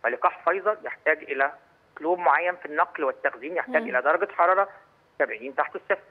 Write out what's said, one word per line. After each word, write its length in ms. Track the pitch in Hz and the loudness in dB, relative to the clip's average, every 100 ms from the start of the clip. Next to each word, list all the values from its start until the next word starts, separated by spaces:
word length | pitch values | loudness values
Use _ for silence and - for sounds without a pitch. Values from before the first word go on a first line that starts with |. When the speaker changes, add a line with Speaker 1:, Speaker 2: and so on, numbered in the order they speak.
Speaker 1:
فلقاح 420 | 120 123 202 - 165 | -2 0 0 2 0
فايزر 300 | 190 190 214 | 0 -2 -4
يحتاج 340 | 123 - 151 156 | -8 -2 0 0
إلى 300 | 151 135 139 - _ _ _ - | -2 0 0 -2 _ _ _ -6
أسلوب 220 | 151 175 | -2 2
معين 380 | 170 143 175 175 | 4 4 2 -4
في 100 | 147 | -6
النقل 380 | 151 170 - | 0 0 0
والتخزين، 520 | 139 127 139 117 139 - | -2 -2 -4 -4 -6 -6
يحتاج 260 | 247 156 | 0 -2
Speaker 2:
مم. 60 | 226 | 0
Speaker 1:
إلى 140 | 127 | 0
درجة 300 | 135 170 196 | 2 2 0
حرارة 360 | - 175 185 196 - _ _ _ _ | 2 4 4 0 -6 _ _ _ _
سبعين 360 | 139 110 127 | -4 -2 -6
تحت 220 | 135 139 - | -4 -4 -6
الصفر. 220 | _ 190 - | _ -4 -4